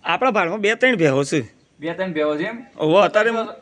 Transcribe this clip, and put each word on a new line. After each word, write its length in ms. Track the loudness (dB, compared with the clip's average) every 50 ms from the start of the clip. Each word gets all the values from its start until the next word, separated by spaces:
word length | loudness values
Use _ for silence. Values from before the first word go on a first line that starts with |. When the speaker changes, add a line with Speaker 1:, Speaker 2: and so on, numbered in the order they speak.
| _
Speaker 1:
આપણા 260 | -4 -2 0 0 0 2
ભાડમાં 260 | 2 0 -2 -2 -2
બે 80 | -2 -2 0
ત્રણ 220 | 2 2 2 2 4
બેહો 180 | 2 2 2 2 0
છે. 160 | 0 -2 -4 -4 -4 _ _ _ _ _ _
Speaker 2:
બે 120 | -10 -10 -6 -6
ત્રણ 140 | -6 -6
બેહો 200 | -2 -2 -2 -2 -2
છે 100 | -4 -4 -6
એમ? 40 | -8 -12 -16 -20 _ -4
Speaker 1:
ઓહો, 180 | 0 2 4 4
અત્યારે 300 | 4 4 4 2 2 2
હું 160 | 0 -2 -6 -6 -10 -18